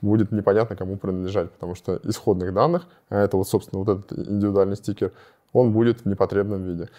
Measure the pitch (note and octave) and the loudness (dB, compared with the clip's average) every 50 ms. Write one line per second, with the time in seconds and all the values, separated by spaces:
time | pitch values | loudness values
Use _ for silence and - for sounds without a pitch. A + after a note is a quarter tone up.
0 | - G2+ G#2+ A2 G#2+ G#2 A2 G#2 F#2+ G2+ G2 G#2+ A2+ A#2 G2+ - F#2 F#2 G2 G2+ | 0 2 2 2 2 2 0 0 2 4 4 4 2 0 -4 -6 -8 -8 -8 -6
1 | - G2 F#2 F#2 F2+ F#2 G2 G2 E2+ E2 - _ F2+ F2 F2 - - - F#2 - | -6 -4 -4 -4 -4 -2 -2 -2 -4 -4 -6 _ -10 -10 -10 -8 -6 -6 -6 -4
2 | - A#2 A2+ - - A2+ G2 F2+ F2+ G2 F2+ G2+ B2+ D#3+ F3 F3 - - _ _ | -4 -6 -6 -2 0 0 0 0 -2 -2 2 2 2 2 2 0 -4 -8 _ _
3 | _ _ G2+ G2+ G2+ F#2+ - F#2+ G2 - - G2+ - - - G2 F#2+ G#2+ G2 G2 | _ _ 0 0 2 2 2 0 0 0 -2 -2 -2 -4 -8 -4 -2 -2 -2 -2
4 | G2+ - - - - - G2+ G2+ G2+ G#2 G2 G2 F#2+ G2 G2+ - - - G2+ - | -4 -8 -10 -10 -6 -4 -2 0 0 2 2 2 2 2 0 -4 -6 -6 -4 -2
5 | G#2 F#2+ - - - - _ _ _ _ - B2 B2+ A#2 G#2+ A2 A#2 A#2+ A2+ A#2 | -4 -4 -4 -8 -20 -20 _ _ _ _ 2 2 4 4 4 4 4 2 2 0
6 | - G2 G2 - G2 F2+ G2+ G2+ G2 G#2 G#2 F#2+ F#2 F#2 F2 E2+ E2+ - - | -2 -4 0 0 0 2 2 0 0 0 -2 -6 -6 -6 -8 -8 -10 -12 -14